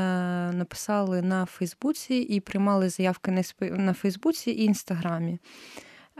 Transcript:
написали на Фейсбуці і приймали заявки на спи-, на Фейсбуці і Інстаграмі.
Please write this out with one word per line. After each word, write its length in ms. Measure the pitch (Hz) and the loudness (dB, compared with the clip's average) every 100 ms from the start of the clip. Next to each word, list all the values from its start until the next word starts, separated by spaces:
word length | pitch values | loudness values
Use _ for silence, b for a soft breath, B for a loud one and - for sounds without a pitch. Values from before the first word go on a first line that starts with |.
| 185 180 180 175 175 | 2 0 0 -2 0
написали 720 | 180 175 - - 208 190 180 | -2 -4 -6 -2 0 2 2
на 240 | 180 190 180 | 2 0 -2
Фейсбуці 680 | - 180 - 269 311 - | -4 -6 -2 -4 -2 0
і 260 | 254 247 208 | -2 2 -2
приймали 480 | - 196 202 196 185 | 0 0 4 4 2
заявки 420 | - 185 180 - | 2 0 0 0
на 120 | 185 | 0
спи-, 280 | 185 - 185 | 0 -4 -4
на 220 | 185 190 | 0 2
Фейсбуці 580 | 180 196 190 311 320 - | 2 0 0 0 0 -2
і 140 | 220 | 2
Інстаграмі. 720 | 220 196 - 170 170 165 165 175 B B B B B B B | 2 2 0 -2 -2 -2 -2 -4 B B B B B B B